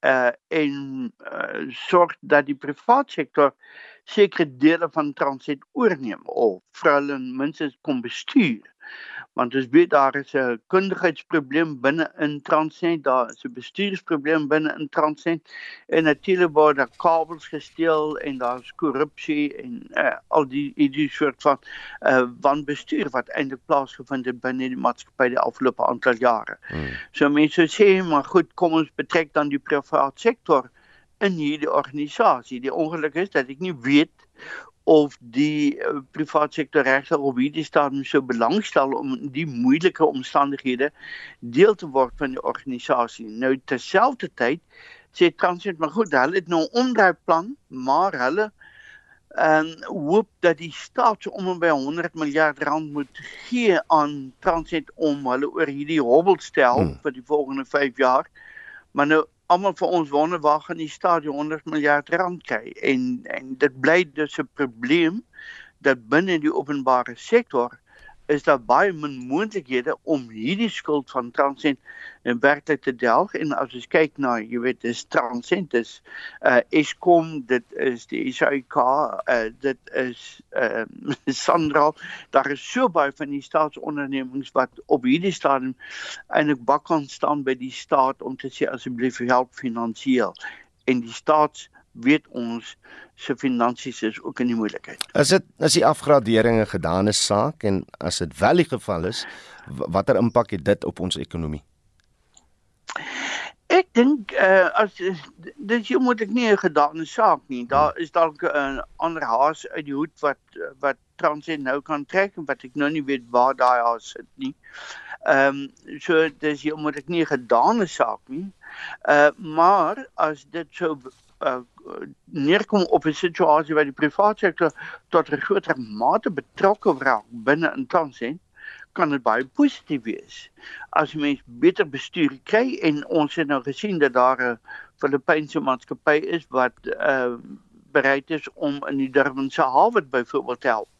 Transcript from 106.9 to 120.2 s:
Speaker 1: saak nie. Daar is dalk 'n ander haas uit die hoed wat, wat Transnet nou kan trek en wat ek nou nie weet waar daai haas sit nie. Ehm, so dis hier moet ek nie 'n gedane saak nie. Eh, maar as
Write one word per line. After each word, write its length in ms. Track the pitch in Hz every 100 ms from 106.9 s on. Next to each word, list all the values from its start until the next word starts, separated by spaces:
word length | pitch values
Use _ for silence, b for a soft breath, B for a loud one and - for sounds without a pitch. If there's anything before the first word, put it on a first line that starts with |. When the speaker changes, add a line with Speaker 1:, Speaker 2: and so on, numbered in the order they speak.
| 156
Speaker 1:
saak 360 | 160 - 220 151 _
nie. 180 | 127 120
Daar 320 | 135 151 -
is 120 | 160
dalk 320 | 175 165 151
'n 380 | 170 147 139 135 - -
ander 260 | 165 165
haas 420 | 135 113 143 156 -
uit 160 | -
die 100 | 147
hoed 180 | 139 147 _
wat, 180 | 151 135 _ - 85 135
wat 160 | 139 135 _ _
Transnet 440 | 170 151 147 160
nou 200 | 135 139
kan 240 | 135 151
trek 320 | 143 185 196 185
en 80 |
wat 200 | 151 135
ek 100 | 131 139
nou 140 | 143
nie 120 | 156
weet 200 | 135 139 120
waar 240 | 120 123
daai 280 | 135 127 123
haas 280 | 117 117 -
sit 160 | - - _
nie. 180 | 131 - B B B B B B
Ehm, 440 | - 139 139 139 139 _ - 147
so 300 | - 160 160 143
dis 240 | 151 147
hier 140 | 147 156
moet 200 | 151 147
ek 120 | 143
nie 140 | 170
'n 40 | 156
gedane 600 | 143 120 117 143 233 185
saak 340 | - 120 107 _
nie. 240 | 135 196 - B B B B -
Eh, 220 | 147 147 -
maar 680 | 160 156 170 202 160 220 262
as 300 | -